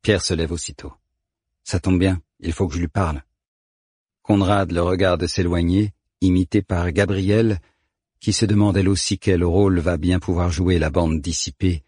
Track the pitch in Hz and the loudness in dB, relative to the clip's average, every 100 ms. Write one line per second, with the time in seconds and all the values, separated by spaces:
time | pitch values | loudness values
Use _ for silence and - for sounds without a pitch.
0 | - 101 - 85 82 85 - - 85 - | 0 0 0 -4 -4 -6 -10 -14 -18 -20
1 | _ _ _ _ _ _ - 90 - 92 | _ _ _ _ _ _ -6 -4 0 2
2 | 95 92 _ _ - 82 92 71 85 - | 2 -2 _ _ -8 -4 -4 -4 -4 -2
3 | 87 71 - _ _ _ _ _ _ _ | -4 -4 -10 _ _ _ _ _ _ _
4 | _ _ - 101 92 101 92 85 87 92 | _ _ 0 2 2 0 0 -2 0 0
5 | 95 87 87 - 87 87 85 95 107 - | 0 0 -2 -2 -2 0 0 0 0 -6
6 | _ _ 95 92 90 107 98 87 87 85 | _ _ 2 2 2 -2 -2 -2 -2 -2
7 | 98 98 95 104 113 98 _ _ _ _ | -2 0 0 2 2 -2 _ _ _ _
8 | _ _ - 101 110 104 104 95 95 98 | _ _ -4 -2 2 4 4 2 2 0
9 | - 98 - 90 87 87 98 90 82 85 | -2 -2 0 2 2 2 4 2 0 0
10 | 90 90 - 87 87 85 90 90 78 85 | 0 0 0 0 0 0 0 2 2 0
11 | 82 80 76 80 - - 95 80 | 0 -2 -4 -6 -8 -2 -2 -2